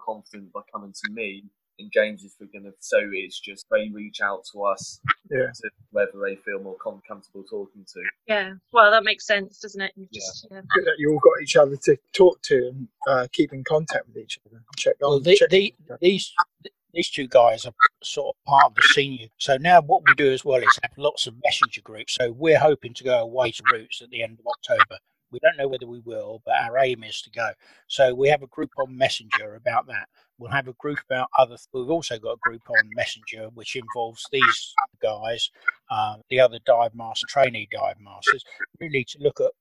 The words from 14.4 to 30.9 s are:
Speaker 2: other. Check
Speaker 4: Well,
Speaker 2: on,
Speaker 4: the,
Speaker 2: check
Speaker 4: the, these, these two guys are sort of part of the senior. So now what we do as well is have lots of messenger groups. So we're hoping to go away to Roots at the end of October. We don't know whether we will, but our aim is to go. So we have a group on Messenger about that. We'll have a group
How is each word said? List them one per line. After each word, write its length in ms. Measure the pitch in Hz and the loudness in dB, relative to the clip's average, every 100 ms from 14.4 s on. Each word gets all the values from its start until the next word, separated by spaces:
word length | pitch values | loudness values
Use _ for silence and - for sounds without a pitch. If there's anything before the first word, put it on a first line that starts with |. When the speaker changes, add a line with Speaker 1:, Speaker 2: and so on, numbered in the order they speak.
| _ | _
Speaker 2:
other. 160 | 113 _ - | -20 _ -4
Check 180 | - - | -2 0
Speaker 4:
Well, 140 | 143 | 2
Speaker 2:
on, 100 | 143 | 2
Speaker 4:
the, 120 | 147 196 | 4 6
Speaker 2:
check 120 | - | 6
Speaker 4:
the, 240 | 190 202 - - - | 4 2 -4 -18 0
these, 320 | 175 196 - - - _ - - _ | 2 2 0 -2 -4 _ -20 -20 _
these 180 | 165 170 | -6 -6
two 160 | - 131 | -6 4
guys 400 | 127 120 113 123 | 6 6 4 -4
are 60 | - - - | 0 0 0
sort 340 | - - 139 - | -10 -8 -6 -8
of 100 | - | 2
part 200 | 139 139 | 6 6
of 80 | - | 6
the 60 | |
senior. 460 | - - 139 127 110 - | 4 4 0 -4 -14 -8
So 200 | - 131 | -2 0
now 220 | 165 180 | 6 6
what 220 | 147 185 160 | 6 4 4
we 80 | 190 | 4
do 160 | 143 | 4
as 100 | 131 | 2
well 200 | 147 127 | 0 2
is 160 | 120 - | 2 0
have 160 | 127 - | -2 -4
lots 300 | 143 - - | -4 -2 -6
of 80 | 117 | -4
messenger 380 | 120 - - 107 | -2 0 -2 -2
groups. 340 | - 107 113 - | -16 -14 -8 -4
So 160 | 123 | -4
we're 260 | 117 160 147 | -2 2 4
hoping 380 | 151 143 120 - | 4 2 -4 -10
to 80 | |
go 160 | 127 123 | -2 -2
away 320 | 117 127 120 | -2 -2 -4
to 120 | - 117 | -2 -2
Roots 300 | 120 117 - | -2 -6 -16
at 80 | 120 | -14
the 140 | 123 | -10
end 160 | 113 113 | -10 -10
of 80 | 117 | -10
October. 500 | 117 - 143 - 98 _ _ _ | -10 -2 0 0 -4 _ _ _
We 60 | 123 | -2
don't 180 | 156 160 | 0 0
know 100 | 139 | -2
whether 180 | 131 120 | -6 -12
we 140 | 120 | -16
will, 420 | 117 110 104 113 | -14 -12 -12 -12
but 120 | - 135 | -4 -4
our 240 | 120 123 | -2 0
aim 240 | 135 117 | 0 -2
is 180 | 110 - | -10 -14
to 80 | - | -12
go. 220 | - - - _ _ - | -8 -8 -8 _ _ -6
So 280 | - 131 127 | 2 2 4
we 120 | 139 | 2
have 120 | 147 | 2
a 60 | 135 | -2
group 240 | - 143 - | -10 -8 -6
on 180 | 131 127 | -8 -2
Messenger 560 | 131 - 110 - 107 | -2 -2 -6 -6 -6
about 320 | 107 120 117 127 | -8 -4 -2 -4
that. 240 | 107 - _ _ _ | -8 -12 _ _ _
We'll 100 | 120 | -6
have 180 | 139 127 | -4 -4
a 60 | |
group 240 | 123 147 | -8 -8